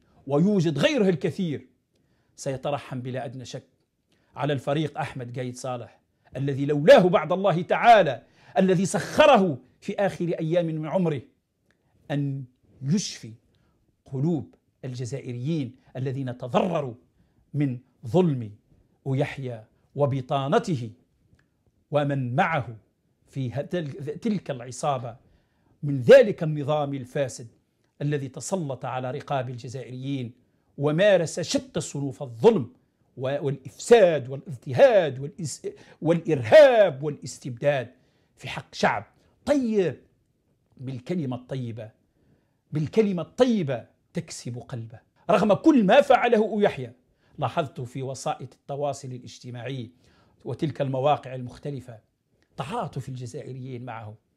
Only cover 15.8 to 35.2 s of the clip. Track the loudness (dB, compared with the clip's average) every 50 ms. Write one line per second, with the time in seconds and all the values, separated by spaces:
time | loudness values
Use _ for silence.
15.8 | _ _ -10 -8 -6 -6 -6 -6 -6 -8 -8 -10 -10 -2 0 0 0 0 -2 -4
16.8 | -4 -6 -10 -14 _ _ _ _ _ _ _ _ _ _ -4 -2 -2 -2 -2 -6
17.8 | _ _ _ _ -10 -2 2 2 2 2 0 -2 -6 -10 -14 _ _ _ _ _
18.8 | _ _ _ _ -8 -4 -2 -2 -2 -4 -6 -10 -12 -12 -12 -14 -16 _ _ _
19.8 | _ _ -4 -2 0 0 0 -4 -4 -4 -4 -2 0 0 0 0 0 0 -4 -4
20.8 | -6 -8 -12 _ _ _ _ _ _ _ _ _ _ _ _ _ _ _ _ _
21.8 | _ -4 -2 0 0 0 -2 -2 -4 -2 0 0 0 2 0 -2 -4 -6 -12 -18
22.8 | _ _ _ _ _ _ _ _ _ _ -10 -8 -8 -6 -6 -8 -8 -6 -6 -6
23.8 | -6 -6 -10 -12 -12 -12 -10 -6 -4 -4 -4 -4 -6 -8 -10 -10 -10 -14 -12 -6
24.8 | -4 -4 -4 -4 -6 -10 -14 -16 _ _ _ _ _ _ _ _ _ _ _ -10
25.8 | -6 -4 -4 0 6 10 10 10 10 6 2 -4 -4 -4 -4 -4 -2 -2 -2 -2
26.8 | -2 -4 -4 -8 -10 -8 -4 -4 -4 -4 -6 -14 -16 -18 _ _ _ _ _ _
27.8 | _ _ _ -6 -4 -2 -2 -2 -4 -8 -12 -12 -8 -6 -4 -4 -4 -6 -8 -8
28.8 | -8 -8 -8 -6 -6 -6 -8 -10 -8 -4 -4 -4 -4 -6 -10 -12 -12 -12 -12 -12
29.8 | -14 -12 -14 -10 -8 -6 -6 -6 -6 -8 -12 _ _ _ _ _ _ _ -8 -2
30.8 | -2 0 2 4 4 4 4 4 2 0 -4 -8 -6 -4 -4 -4 -4 -4 -8 -8
31.8 | -8 -6 -8 -6 -6 -6 -8 -10 -14 -14 -4 4 4 4 6 4 -2 -6 _ _
32.8 | _ _ _ _ _ _ -14 -8 -6 -4 -4 -4 -4 -4 -6 -6 -10 -18 -18 -6
33.8 | 4 6 6 8 8 6 4 0 -4 -6 -12 -14 -12 -14 -16 -14 -10 -6 2 4
34.8 | 6 6 6 4 2 2 -4 -8